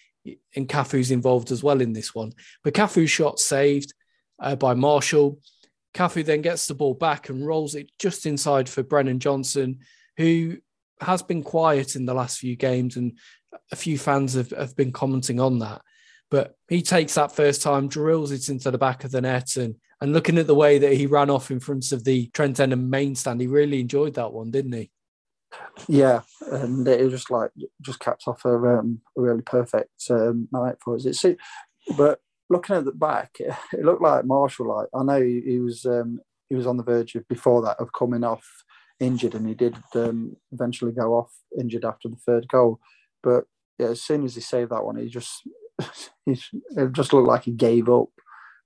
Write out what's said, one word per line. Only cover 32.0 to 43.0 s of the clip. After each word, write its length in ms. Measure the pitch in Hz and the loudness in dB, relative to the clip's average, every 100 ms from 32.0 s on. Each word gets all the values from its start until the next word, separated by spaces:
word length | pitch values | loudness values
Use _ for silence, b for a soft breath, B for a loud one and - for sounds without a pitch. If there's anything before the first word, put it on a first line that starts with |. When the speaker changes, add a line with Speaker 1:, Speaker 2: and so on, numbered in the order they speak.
| 147 - _ _ - | 4 2 _ _ -2
Speaker 2:
looking 280 | 214 - 185 | 0 0 -2
at 80 | 135 | -2
the 80 | |
back, 380 | 156 151 117 - - | -2 -2 -2 -6 -8
it, 140 | 127 127 B | -8 -8 B
it 100 | - | -2
looked 180 | 151 175 | 2 4
like 220 | 165 135 | 4 4
Marshall, 440 | 127 135 139 - 117 | 2 2 2 -2 -4
like, 200 | 107 - 131 | -4 -4 -2
I 80 | |
know 180 | 135 139 | 0 2
he, 200 | 123 120 | 2 0
he 180 | 135 123 | -2 -2
was, 260 | 123 117 127 | -2 -4 -2
um, 360 | 120 117 117 _ _ - | -2 -2 -8 _ _ -6
he 80 | 131 | -4
was 120 | 123 | -2
on 100 | 123 | -2
the 60 | |
verge 320 | 120 120 117 117 | 0 0 0 -6
of, 120 | - | -6
before 340 | 120 127 120 | -2 4 4
that, 160 | 110 - | 2 -4
of 120 | 113 | -6
coming 320 | - 123 120 | -4 -2 -2
off 220 | 120 113 - - _ b b b | -2 -4 -10 -20 _ b b b
injured, 340 | 131 120 120 110 | -2 0 -2 -2
and 100 | 110 | -6
he 80 | |
did, 220 | 113 117 113 - 117 | 0 -2 -2 -6 -2
um, 420 | 117 117 113 - - | -2 -2 -8 -12 -14
eventually 400 | 123 123 120 117 | -6 -6 -4 -6
go 220 | 120 113 117 | -2 0 0
off 180 | 123 - - - | -2 -10 -12 -6
injured 240 | 120 113 | -4 -4
after 240 | 113 - 117 | -6 -6 -10
the 80 | 117 | -6
third 320 | - 117 123 | 0 0 2
goal. 320 | 131 117 117 b b | 4 4 2 b b